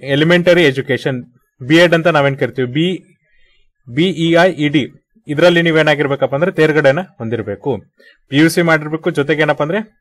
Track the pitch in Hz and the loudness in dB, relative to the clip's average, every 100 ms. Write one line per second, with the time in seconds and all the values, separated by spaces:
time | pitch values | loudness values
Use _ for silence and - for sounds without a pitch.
0 | 131 139 156 175 175 175 156 135 127 123 | -2 0 2 2 4 4 2 0 -4 -4
1 | 147 127 120 _ _ _ 123 160 175 165 | -4 -8 -10 _ _ _ 0 4 4 4
2 | 165 156 139 139 127 120 123 135 170 185 | 2 2 0 -2 -4 -4 -4 -2 -2 -4
3 | - _ _ _ _ _ _ _ - 120 | -10 _ _ _ _ _ _ _ -10 -2
4 | 180 165 165 165 185 147 147 147 117 - | -2 0 0 2 2 0 -2 0 -2 -8
5 | _ _ - 147 175 170 170 160 156 147 | _ _ -8 0 2 4 2 2 2 0
6 | 147 139 131 139 - 156 156 151 143 143 | -2 -2 -2 -2 -2 0 0 2 2 0
7 | 185 - 113 113 101 98 147 110 - _ | -4 -10 -8 -6 -6 -8 -6 -8 -10 _
8 | _ _ _ 135 160 165 170 156 151 156 | _ _ _ 0 2 2 0 0 -2 -6
9 | 180 151 143 151 151 147 151 196 220 _ | -4 -2 -2 0 0 -2 -2 -4 -8 _